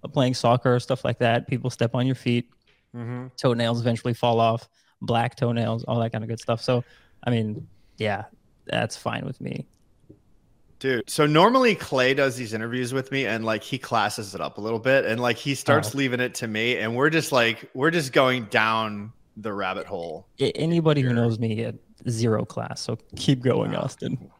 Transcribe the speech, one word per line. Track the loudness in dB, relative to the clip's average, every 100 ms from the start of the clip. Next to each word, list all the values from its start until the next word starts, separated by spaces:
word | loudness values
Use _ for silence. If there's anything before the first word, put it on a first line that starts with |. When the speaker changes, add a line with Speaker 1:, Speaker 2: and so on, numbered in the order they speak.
Speaker 1:
but | -4
playing | 0 2
soccer | 2 4 4 4
or | 2
stuff | 0 -2
like | -2 0
that. | 2 2 0
People | -4 -4
step | -2 -2
on | 0 0
your | 0
feet, | 0 0 -2 _ _ _ _ -12
Speaker 2:
Mm-hmm. | -10 -10 -12 -2
Speaker 1:
toenails | 0 2 2 0
eventually | 0 0 -2
fall | 0 2 4
off, | 4 2 -6 _ _ _
black | -2 0 0 -2
toenails, | -2 0 -2 -2
all | -2 -2
that | -2
kind | -4
of | -6
good | -8
stuff. | -4 -4
So, | 0 0 -2 -16 _ _
I | -2
mean, | 0 0 -6 -12 _ _ _
yeah, | -4 -4 -8 _ _ _ -6
that's | -4 -4 -6
fine | -6 -6
with | -8 -10
me. | -10 -10 -12 _ _ _ _ -20 _ _ _ _ _ _
Speaker 2:
Dude, | -2 -2 -2
so | 2 4
normally | 8 8 8 4
Clay | 2 -2 2 4
does | 4 0 -2
these | -6
interviews | -6 -4 -4 -2
with | -4 -2
me | -2 -2
and, | -2
like, | -2 -2
he | -4 -10
classes | -2 0 0 -4 -10
it | -8
up | -8 -6
a |
little | -6 -2
bit | 2 2
and, | 2 0
like, | 0 -2
he | -2
starts | -6 2 2 2
Speaker 1:
Oh. | -2
Speaker 2:
leaving | -2 0
it | -2 -4
to | -6
me | -2 0 0
and | -2 2
we're | 2
just, | 2 2
like, | 2 2 0 -8
we're | -2 0
just | 0 0
going | 4 4 2 0
down | 2 2 2 -2 -6 -12 -16 _ -12
the | -8
rabbit | -4 -4 -4 -8
hole. | -8 -8 -10 -14 _
Speaker 1:
A-, | -2
anybody | 0 0 2 4 2
who | 2
Speaker 2:
Sure. | 2
Speaker 1:
knows | 2 0
me, | -2 -2 -6
uh, | -8 _ _ -6
zero | 0 2 0 -2
class. | -6 -10 -8
So | -8 -8 _ -4
keep | 2 2
going, | 2 2 0
Speaker 2:
Wow. | -2
Speaker 1:
Austin. | -4 -6 -6 -6 -8 _